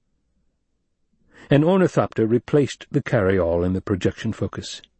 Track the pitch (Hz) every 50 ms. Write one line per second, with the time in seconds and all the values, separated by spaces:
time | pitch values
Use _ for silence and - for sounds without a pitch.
0 | _ _ _ _ _ _ _ _ _ _ _ _ _ _ _ _ _ _ _ _
1 | _ _ _ _ _ _ _ - - - 151 139 151 165 190 196 185 156 - -
2 | 113 98 - - 113 110 113 120 - - - 147 143 - - - - - - 147
3 | - - - 120 98 92 98 95 87 82 85 85 87 90 92 92 - - 107 92
4 | - 95 - - - 113 - - - 95 - - 92 - - - - _ _ _